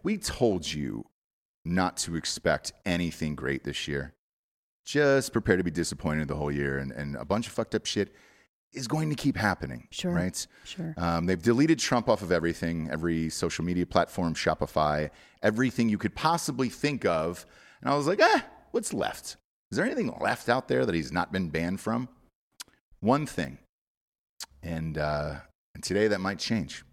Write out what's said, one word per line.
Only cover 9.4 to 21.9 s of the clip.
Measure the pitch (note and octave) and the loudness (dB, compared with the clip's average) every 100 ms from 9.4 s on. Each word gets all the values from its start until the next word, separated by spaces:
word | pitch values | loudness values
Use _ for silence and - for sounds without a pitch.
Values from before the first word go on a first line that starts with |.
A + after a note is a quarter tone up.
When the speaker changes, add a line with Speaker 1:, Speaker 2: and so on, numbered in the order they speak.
| G#2 F#2 C2+ B2 - | 0 0 -4 -8 -12
Speaker 2:
Sure. | - F3+ | -6 -2
Speaker 1:
right? | F3 F3+ - - - - | 0 -2 -4 -10 -14 -16
Speaker 2:
Sure. | - E3 D3+ | -10 -10 -2
Speaker 1:
Um, | E2+ E2 E2+ | 0 2 2
they've | E2+ | 2
deleted | F#2 A#2+ D#3+ D#3+ | 4 4 4 4
Trump | - B2 A2+ | 2 0 2
off | G#2+ | 0
of | F#2 | 2
everything, | F2 E2 E2 E2 E2+ D#2 | 2 2 -2 -2 -2 -4
every | D#2 E2+ E2 D#2+ | -2 0 0 -2
social | - E2+ - E2+ | -2 -4 -2 -2
media | F2+ F2 | 0 2
platform, | F2+ E2+ - E2+ D#2+ | 4 2 0 -2 0
Shopify, | - D#2 D2+ - D2+ D2+ D2+ - - _ | 0 0 0 2 2 2 -2 -8 -20 _
everything | G#2+ A2 B2+ A#2 A#2 | 0 2 0 2 2
you | G#2 | 2
could | G#2 | -2
possibly | - D#3 E3+ - B2+ B2+ | 0 0 0 -2 -2 -4
think | - D3 C#3 G2 | -2 -2 0 0
of. | D#2+ E2 F2 - - - - | 2 0 -4 -14 -20 -20 -8
And | - | -2
I | C#3+ | 0
was | C#3+ | 0
like, | F#3+ | 4
"Ah, | E4+ F#4 - - _ | 6 4 0 -20 _
what's | - - | -4 -4
left? | A2 A1+ - - - _ _ _ | -2 -4 -4 -14 -16 _ _ _
Is | G#2+ | -2
there | A3+ | 0
anything | C4+ E3 - | 0 -2 -2
left | G2+ A#2+ - | -2 0 0
out | B2 - | 0 2
there | B2+ B2 | 0 2
that | |
he's | E2 C#2 | 0 0
not | F2 F2 | -2 -2
been | F#2+ F2 | -2 -2
banned | D#2+ E2+ F#2+ | -2 -2 -2
from?" | - | -2